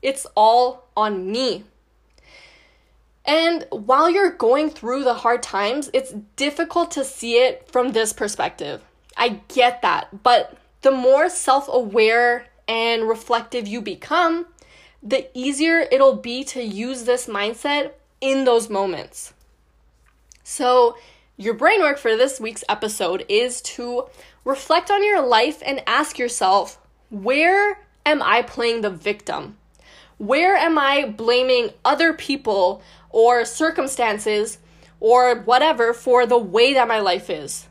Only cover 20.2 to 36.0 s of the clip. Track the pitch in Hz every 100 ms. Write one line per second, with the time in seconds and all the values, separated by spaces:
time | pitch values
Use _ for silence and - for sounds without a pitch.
20.2 | _ _ - - 247 254 240 233 - _
21.2 | _ - 208 214 302 427 311 277 233 220
22.2 | 262 262 220 220 - 208 214 208 180 185
23.2 | - 208 247 247 - - 240 240 254 -
24.2 | - _ - 269 - 330 349 403 415 392
25.2 | 262 226 254 294 - 269 - 240 294 -
26.2 | 240 - 190 196 180 - _ _ _ 208
27.2 | 196 277 330 392 415 403 _ _ - 302
28.2 | - 226 240 - 233 233 208 175 196 208
29.2 | - 151 143 - _ _ - - - _
30.2 | 208 269 349 392 330 320 277 285 269 214
31.2 | 226 247 254 247 226 - 240 285 330 311
32.2 | - 277 - 202 185 202 - - _ 220
33.2 | 233 247 233 - 320 320 269 - 233 208
34.2 | 214 214 220 - _ _ _ _ 220 247
35.2 | 247 240 196 247 302 294 233 233